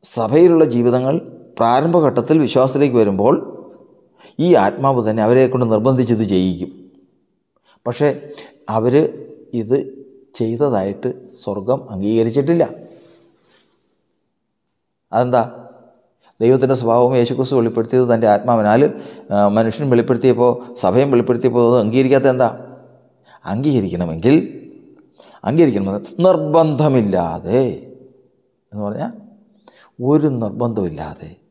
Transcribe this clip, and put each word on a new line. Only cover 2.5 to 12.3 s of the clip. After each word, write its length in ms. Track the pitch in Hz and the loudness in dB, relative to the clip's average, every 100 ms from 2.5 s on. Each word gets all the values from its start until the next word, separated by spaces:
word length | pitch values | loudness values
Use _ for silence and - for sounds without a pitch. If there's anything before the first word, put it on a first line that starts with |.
| 131 131 131 143 120 | 2 2 2 2 2
വരുമ്പോൾ 360 | 104 95 107 165 - - - - _ _ _ _ - - | 2 2 2 0 -4 -16 -20 -20 _ _ _ _ -18 -4
ഈ 100 | 170 156 | 2 4
ആത്മാവ് 440 | 101 113 139 127 | 2 0 -2 0
തന്നെ 200 | 110 110 | 0 0
അവരെ 220 | 107 127 127 | 2 4 2
കൊണ്ട് 200 | 127 117 | 0 0
നിർബന്ധിച്ച് 460 | 107 120 131 120 | 0 0 0 0
ഇത് 120 | 110 107 | 0 0
ചെയ്യിക്കും. 420 | 92 92 85 90 - - _ _ _ _ _ _ _ _ _ 120 | 0 0 -2 -10 -14 -20 _ _ _ _ _ _ _ _ _ -10
പക്ഷേ 220 | 120 147 - - - - _ - | -2 -2 -2 -12 -20 -20 _ -4
അവർ 260 | 110 117 135 160 - - - - | -2 2 2 0 -6 -18 -20 -10
ഇത് 240 | 120 107 135 - - - - _ | -8 -2 -2 -2 -14 -20 -20 _
ചെയ്തതായിട്ട് 760 | - 113 120 143 110 95 98 127 - - | -6 -6 -2 -2 -2 -4 -6 -8 -10 -18
സ്വർഗം 440 | - - 101 98 131 131 | -14 -10 -8 -4 -4 -6
അംഗീകരിച്ചിട്ടില്ല. 760 | 98 101 113 113 | -6 -2 0 0